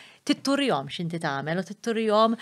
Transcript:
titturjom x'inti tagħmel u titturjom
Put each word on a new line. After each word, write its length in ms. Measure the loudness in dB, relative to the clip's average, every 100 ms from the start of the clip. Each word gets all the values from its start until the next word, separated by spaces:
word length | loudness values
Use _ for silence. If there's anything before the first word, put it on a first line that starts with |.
| -20 -6
titturjom 640 | -2 -2 0 0 2 0 -2
x'inti 320 | -6 -6 -4
tagħmel 400 | -4 -4 -2 -4
u 60 |
titturjom 720 | -4 -8 -4 -2 2 4 4 2